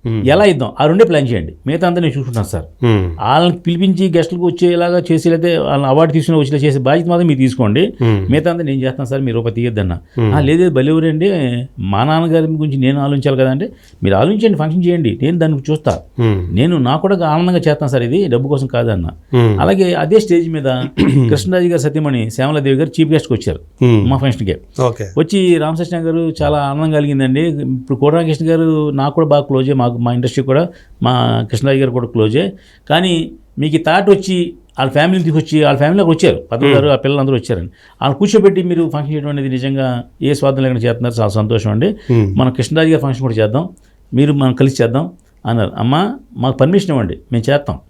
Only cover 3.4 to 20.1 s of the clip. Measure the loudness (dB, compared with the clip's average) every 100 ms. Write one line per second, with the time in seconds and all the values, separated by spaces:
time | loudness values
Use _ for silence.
3.4 | 2 -2 -4 0 0 2 0 0 0 -2
4.4 | -2 0 0 2 0 0 0 0 2 0
5.4 | 0 0 0 0 2 2 2 2 2 0
6.4 | 0 0 0 0 0 0 2 0 2 2
7.4 | 0 2 0 2 0 0 0 0 2 0
8.4 | 0 -2 -4 -2 -4 -4 -6 -4 -2 -2
9.4 | -4 -4 -4 -2 -2 -4 -8 -2 2 2
10.4 | 2 2 2 2 2 2 0 0 0 0
11.4 | -2 -4 -8 -8 -2 0 2 0 2 0
12.4 | 0 -2 -2 0 0 0 -2 0 0 0
13.4 | 0 0 -6 -10 -20 -4 0 2 2 2
14.4 | 2 2 0 0 0 0 0 0 -2 0
15.4 | 0 0 -2 -2 -2 -4 -8 -2 0 0
16.4 | -2 0 2 2 0 0 0 0 0 0
17.4 | 2 2 0 0 0 -2 0 0 0 0
18.4 | 0 -2 -2 -2 0 -2 -4 -8 _ 2
19.4 | 2 2 2 2 2 0 2